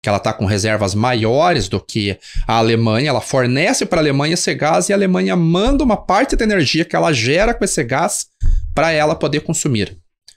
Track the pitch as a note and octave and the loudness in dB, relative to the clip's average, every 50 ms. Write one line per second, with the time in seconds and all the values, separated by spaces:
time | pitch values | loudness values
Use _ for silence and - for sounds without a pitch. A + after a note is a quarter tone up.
0 | - G#2+ G2+ G2 - A2 G#2+ - G#2+ G2 G#2+ G2 G2+ A2 G#2+ G#2 G#2+ F#2+ F#2 G#2 | -2 -2 -2 0 -2 -4 -4 -2 -2 -2 0 0 0 0 0 0 -2 -2 0 0
1 | A2 B2+ B2+ A#2 G#2+ A2 A#2+ C#3+ D#3+ F3+ F3 C3+ G#2 - - F#2+ - - - A2+ | 0 0 0 0 0 0 2 2 2 2 2 0 -2 -2 -4 -6 -6 -6 -6 -4
2 | G2+ G2+ F#2+ - - - - - - - A2+ A#2 A2+ A2+ A2+ A2+ A#2 A2+ G#2+ A2+ | -2 -2 -4 -6 -10 -8 -4 -4 -2 0 2 2 2 2 2 2 2 2 0 0
3 | C#3+ D3+ C3 B2 - - - C3+ B2+ A#2+ B2+ C3 E3 G#3+ C4 - A3+ F#3 F3+ E3+ | 0 0 -2 -2 -2 -2 -2 0 0 0 0 0 0 0 0 -2 -2 -2 0 0
4 | D#3 D3 C#3 C#3 C#3+ D3+ E3+ E3+ - G3 D#3 B2+ C#3 D3 E3 F3 F3+ - G3 G3+ | 2 2 2 0 0 0 -2 -2 -2 -4 -4 -2 0 0 2 0 2 0 0 0
5 | G3 F#3+ F3+ F#3 F#3 F#3+ F#3+ F3+ E3 E3 E3+ F3+ G#3 B3+ C#4 C4+ D#4 B3 G#3 - | 2 2 0 0 0 0 0 2 2 2 2 2 2 2 2 2 2 2 0 0
6 | - - F#3 G3+ C4+ C4+ - - A#3+ G#3+ G#3 F#3+ D3+ A#2+ - D#3+ E3 - - E3 | 0 0 2 2 2 2 0 0 0 2 2 2 0 0 0 -2 -2 0 0 0
7 | E3 E3+ D#3 A#2 G#2+ B2 D3 F3 G#3 A#3 A#3 A#3 G#3 F#3+ - - C#3 A#2 C3 C#3+ | 2 2 0 0 0 0 2 2 2 0 0 -2 -2 -2 -2 -2 -2 -2 -2 -2
8 | F3 G#3 - - - _ _ _ - - - - - - - - D3+ E3 D#3+ D3+ | -2 -2 -4 -6 -8 _ _ _ 2 2 2 2 0 -2 -2 0 0 2 2 2
9 | D3+ D3+ D#3+ D#3 - C#3+ C#3+ D3 - - E3 - - D3+ B2 A2 G2 - F#2 - | 2 2 0 0 -2 -2 -2 -2 -2 -4 -4 -2 -2 -2 0 0 -2 -4 -6 -18
10 | _ _ _ _ _ - _ | _ _ _ _ _ -20 _